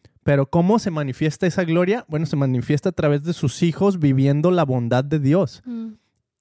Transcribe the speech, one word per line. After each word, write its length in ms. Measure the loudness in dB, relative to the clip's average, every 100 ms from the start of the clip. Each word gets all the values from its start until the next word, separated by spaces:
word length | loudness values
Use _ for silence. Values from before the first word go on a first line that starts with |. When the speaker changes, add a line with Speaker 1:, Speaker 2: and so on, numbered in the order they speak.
| _ _
Speaker 1:
Pero 260 | 0 0 2
¿cómo 280 | 2 2 2
se 120 | 0
manifiesta 560 | -4 -6 -2 -2 0 -2
esa 160 | 0
gloria? 420 | 0 0 0 -2 -4
Bueno, 160 | -4 -2
se 100 | 0
manifiesta 540 | 0 0 0 0 -2
a 20 |
través 300 | -2 0 0
de 100 | -2
sus 280 | -2 -2 0
hijos 360 | -2 2 0 2
viviendo 500 | 2 2 2 2 2
la 140 | 2 0
bondad 380 | 0 0 0
de 160 | 0 0
Dios 420 | 2 2 0 -6 -12
Speaker 2:
Mm. 280 | -12 -12 -16 _ _ _ _